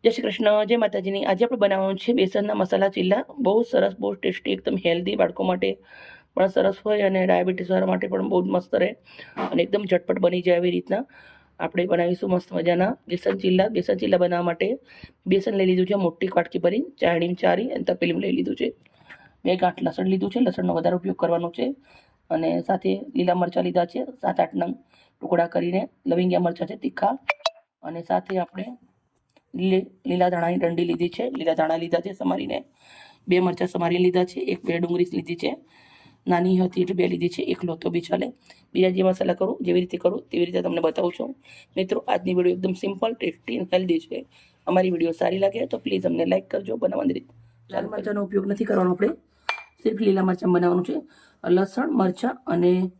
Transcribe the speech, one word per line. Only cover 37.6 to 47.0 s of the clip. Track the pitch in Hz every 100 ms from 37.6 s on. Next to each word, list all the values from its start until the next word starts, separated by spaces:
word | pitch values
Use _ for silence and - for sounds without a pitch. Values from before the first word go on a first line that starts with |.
| 175
લો |
તો | 165 175
બી | 170 170
ચાલે. | 180 247 - _ - _
બીજા | - 185
જે | 185
મસાલા | 185 185 190 180
કરું, | 196 -
જેવી | 180 175
રીતે | 180 180
કરું | 175 208 -
તેવી | 170 175
રીતે | 180
તમને | 180 170
બતાવું | 165 160 180 -
છું. | - - - - - -
મિત્રો, | 190 - -
આજની | 190 185 180
વીડિયો | 180 180
એકદમ | 185 185
સિમ્પલ, | 196 196 226
ટેસ્ટી | 240 170 - - 233
અને | 185
હેલ્ધી | 180 185 165
છે. | - - - - _ _ -
અમારી | 185 185
વીડિયો | 170 165 165
સારી | 180 190
લાગે | 196 226 -
તો | -
પ્લીઝ | - 190 170
અમને | 165
લાઈક | 165 95 -
કરજો. | - 95 113
બનાવવાની | 90 90